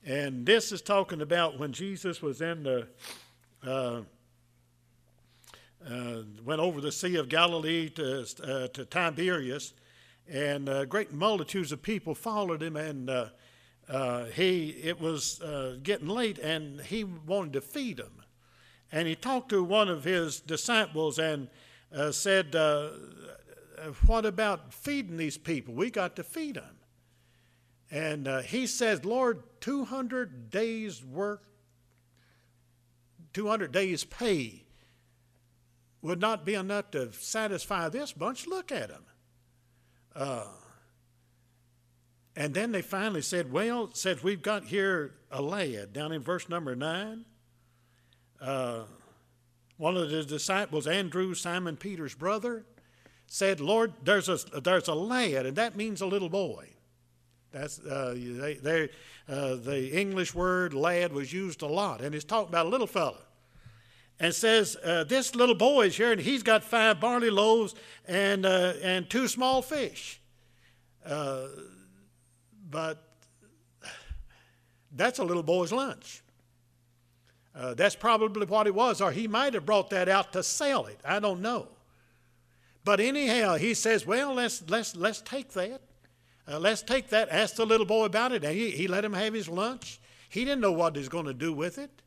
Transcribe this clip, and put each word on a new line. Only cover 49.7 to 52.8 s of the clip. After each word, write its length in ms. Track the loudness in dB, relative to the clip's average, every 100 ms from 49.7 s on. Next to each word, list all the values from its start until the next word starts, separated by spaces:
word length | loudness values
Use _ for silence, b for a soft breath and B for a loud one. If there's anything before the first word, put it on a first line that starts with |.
| _
one 200 | -2 0
of 140 | 0
the 140 | -2
disciples, 640 | -4 -6 -2 -2 0 -2 0
Andrew, 460 | 0 0 -2 -2
Simon 420 | -4 -4 -4 -4 -6
Peter's 400 | -8 -8 -10 -6
brother, 480 | -2 -2 -4 -6 -12 -20